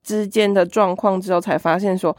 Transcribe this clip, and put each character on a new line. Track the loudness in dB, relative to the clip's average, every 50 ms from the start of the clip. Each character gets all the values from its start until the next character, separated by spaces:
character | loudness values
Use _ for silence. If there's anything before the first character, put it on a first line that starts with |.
| _
之 | -6 -4 -4 -4 -2
间 | 0 0 2 2 2
的 | 2 2
状 | 2 2 2 0 2 0
况 | 0 0 0 0 0
之 | -2 -2 -2
后， | -2
才 | 0 0 -2
发 | 0 0 0 0 0
现 | 0 0 0
说， | 0 0 -2 -2